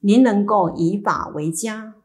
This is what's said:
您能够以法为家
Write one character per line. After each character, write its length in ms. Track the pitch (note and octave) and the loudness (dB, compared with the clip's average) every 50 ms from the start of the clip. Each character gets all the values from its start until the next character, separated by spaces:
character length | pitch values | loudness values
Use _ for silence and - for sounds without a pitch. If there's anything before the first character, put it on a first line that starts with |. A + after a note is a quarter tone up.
您 220 | - G3+ G#3 B3 C4 | 4 4 6 6 6
能 220 | A#3+ G#3 G3+ G3+ | 4 4 2 0
够 300 | G3+ A3 G#3 F#3 E3 - | 2 2 0 0 0 0
以 240 | - E3+ E3 G3 G3+ | 0 0 0 0 -2
法 300 | G3+ - D#3+ D3+ - - | -2 -4 -4 -4 -6 -8
为 240 | - D3+ D3+ D#3+ E3 | -8 -6 -6 -6 -6
家 420 | E3+ A3 A3+ G#3+ A3 A3 A3 G#3+ _ _ | -6 -8 -8 -8 -10 -14 -18 -20 _ _